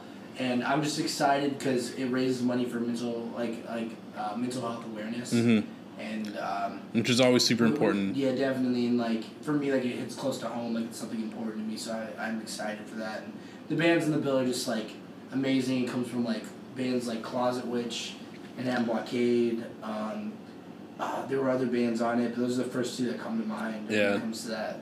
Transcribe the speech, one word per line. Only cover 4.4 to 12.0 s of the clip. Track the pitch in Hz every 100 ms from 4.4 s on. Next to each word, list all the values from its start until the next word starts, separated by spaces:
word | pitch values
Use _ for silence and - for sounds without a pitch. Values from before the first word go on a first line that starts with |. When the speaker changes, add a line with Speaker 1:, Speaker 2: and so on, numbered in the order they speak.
| 123 127
Speaker 1:
health | 120 117 113
awareness. | 107 107 120 120
Speaker 2:
Mm-hmm. | 120 117 110 101 - - -
Speaker 1:
And, | - 110 107 -
um, | 92 98 98 - -
Speaker 2:
Which | 113 113
is | 120
always | 127 123
super | - 117
Speaker 1:
w-, | 117
Speaker 2:
important. | - 110 101 98 131
Speaker 1:
yeah, | 135
definitely. | 127 135 127 127 123 120
And, | 120
like, | 117 110 110 -
for | 151
me, | 147 139
like, | 135 120
it |
hits | 117 123 -
close | 135 123
to | 113
home. | 120 117
Like, | 113 117
it's | -
something | 110 113
important | 110 101 110 107
to | 110
me, | 110
so | 113
I, | 113